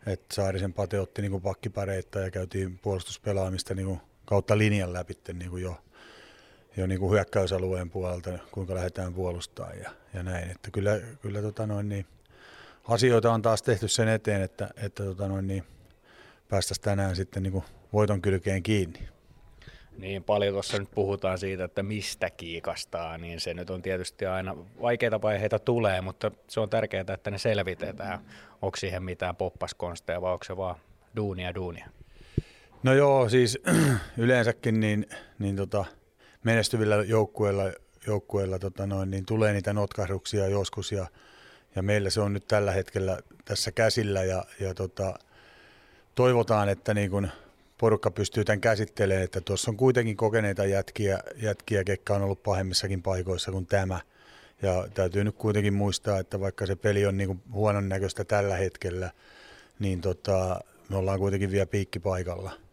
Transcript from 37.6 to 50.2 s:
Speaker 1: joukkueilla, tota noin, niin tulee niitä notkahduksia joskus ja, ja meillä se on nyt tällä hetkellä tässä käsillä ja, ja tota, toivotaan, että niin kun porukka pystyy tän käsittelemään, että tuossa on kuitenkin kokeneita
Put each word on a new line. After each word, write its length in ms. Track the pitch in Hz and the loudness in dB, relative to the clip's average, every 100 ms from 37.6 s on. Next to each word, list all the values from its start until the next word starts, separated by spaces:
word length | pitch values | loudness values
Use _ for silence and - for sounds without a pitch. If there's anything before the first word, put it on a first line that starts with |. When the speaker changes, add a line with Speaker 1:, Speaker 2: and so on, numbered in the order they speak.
| 95 - _ _ - | -2 -4 _ _ -4
Speaker 1:
joukkueilla, 520 | 104 - 104 95 95 | -4 -2 -2 0 -2
tota 280 | 95 - 98 | -6 -4 -4
noin, 240 | 98 95 | -2 -2
niin 160 | 98 92 | -4 -2
tulee 260 | 110 107 | 2 2
niitä 200 | 101 92 | 2 0
notkahduksia 760 | 104 101 - 92 98 - 107 95 | 0 -2 -2 -4 -4 -2 0 2
joskus 440 | 101 92 - 95 | 0 -2 -4 -6
ja, 140 | 101 90 _ - - - - _ - | -4 -6 _ -20 -20 -20 -20 _ -4
ja 60 | |
meillä 280 | 95 104 98 | 2 2 2
se 100 | 101 | 2
on 120 | 101 | 0
nyt 160 | 101 - | 0 0
tällä 240 | 107 101 | 2 2
hetkellä 460 | 95 92 - 95 92 - - | 0 -2 -2 -2 -2 -6 -20
tässä 280 | - 98 - | -8 -4 -4
käsillä 520 | 101 110 104 104 98 | 2 2 2 0 0
ja, 200 | 92 92 - - | 0 -2 -4 -6
ja 140 | 98 | -6
tota, 400 | 92 95 - 95 - _ - - - - - - - _ | -4 -6 -4 -4 -4 _ -20 -20 -20 -20 -20 -20 -20 _
toivotaan, 540 | - 127 123 113 110 101 | 4 6 6 4 4 4
että 260 | 98 - | 0 0
niin 160 | 104 101 | 0 2
kun 180 | 101 98 - - _ _ _ | 0 -2 -6 -20 _ _ _
porukka 320 | 113 107 110 | 4 4 2
pystyy 340 | 92 101 - | 0 -2 0
tän 160 | 104 104 | 2 2
käsittelemään, 640 | 113 104 104 - 101 95 | 4 2 0 0 2 2
että 160 | 92 - | 0 -4
tuossa 300 | - 98 - | -4 -2 -2
on 60 | 104 | 4
kuitenkin 400 | 131 123 113 | 4 6 2
kokeneita 480 | 104 | 2